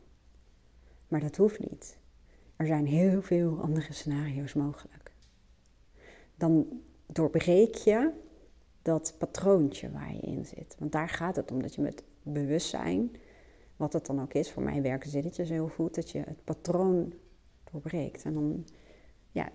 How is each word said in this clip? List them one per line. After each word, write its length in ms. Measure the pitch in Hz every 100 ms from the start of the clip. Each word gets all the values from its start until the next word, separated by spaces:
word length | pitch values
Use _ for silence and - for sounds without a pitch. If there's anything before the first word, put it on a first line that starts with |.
| - - - - - - _ - - - -
Maar 120 | 156
dat 160 | 147 -
hoeft 340 | 208 - -
niet. 280 | - - - - - - - - -
Er 100 | 160
zijn 200 | 156 143
heel 360 | 156 190 190
veel 400 | - 175 170 156
andere 320 | 151 156 147
scenario's 600 | 147 151 143 151 135 139
mogelijk. 580 | 151 143 147 - - - - - _ _ _ _ _ _ - - - - -
Dan 460 | 165 160 - - - - -
doorbreek 680 | 165 156 165 180 175 226 -
je 360 | - 214 311 - - - - - _ _
dat 340 | - 160 - -
patroontje 720 | - - 190 196 143 - -
waar 220 | 147 -
je 60 | -
in 260 | - - -
zit. 300 | - - -
Want 120 | 151
daar 180 | 156 165
gaat 260 | - 170 190
het 160 | -
om, 100 | 127
dat 140 | - -
je 60 |
met 220 | 139 - - -
bewustzijn, 920 | 147 147 139 160 - - 165 185 233 - - - - - - -
wat 180 | 151
het 120 | 165 -
dan 160 | 139
ook 120 | 131
is, 180 | 143 -
voor 120 | -
mij 180 | 135 147
werken 280 | 135 131 147
zinnetjes 400 | 143 160 - 165
heel 180 | 160 160
goed, 280 | - 165 -
dat 140 | 165
je 100 | 147
het 240 | 143 160
patroon 720 | - 160 - 175 190 180 170 - - - _ _ -
doorbreekt. 520 | 156 156 170 139 -
En 100 | 151
dan, 320 | 156 151 156 160 - - - - - _
ja, 180 | - -